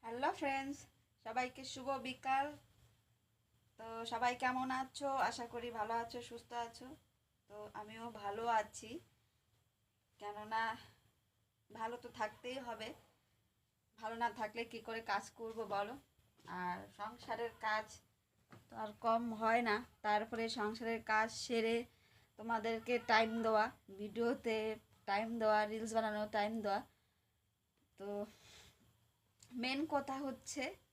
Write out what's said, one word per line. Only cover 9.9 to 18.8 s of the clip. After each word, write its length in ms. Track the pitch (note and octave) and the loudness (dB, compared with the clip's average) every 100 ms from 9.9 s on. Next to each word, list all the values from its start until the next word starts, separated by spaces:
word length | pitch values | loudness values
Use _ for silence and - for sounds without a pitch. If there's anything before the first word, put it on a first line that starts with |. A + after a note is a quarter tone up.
| _ _ _ | _ _ _
কেননা 440 | G#3 G#3 G#3+ A3 A3+ A#3 - - _ _ _ _ _ _ _ | -10 -8 -2 0 0 -4 -10 -20 _ _ _ _ _ _ _
ভালো 260 | A3 A3 A#3+ | -8 -6 -6
তো 120 | A#3+ | -10
থাকতেই 500 | A3+ G#3+ G#3+ B3 B3+ | -4 -4 -4 -8 -8
হবে, 300 | B3 A3 A3 D4+ - _ _ _ _ _ _ _ _ _ | -6 -8 -8 -12 -20 _ _ _ _ _ _ _ _ _
ভালো 160 | A3 A3+ | -8 0
না 140 | A#3 | 0
থাকলে 340 | A#3 G#3+ A3+ | 0 -4 -4
কি 140 | A#3 A3+ | -6 -6
করে 200 | A3+ A3+ | -6 -6
কাজ 240 | A3+ G3+ G#3 | 0 0 -2
করব 280 | - A3+ A3 G#3+ | -10 -10 -6 -2
বলো? 200 | G3+ G#3 C4+ - _ _ _ | 0 -2 -4 -14 _ _ _
আর 340 | - F3+ F3+ F3+ G3 - | -12 -4 -4 -4 -8 -8
সংসারের 540 | A3 A#3+ - A3+ A#3 A3+ | -8 -8 -6 -4 -4 -2
কাজ 260 | A3 G#3+ G#3+ - _ _ _ _ _ - - | 0 0 0 -12 _ _ _ _ _ -20 -16
তো 80 | |
আর 140 | A3+ | -8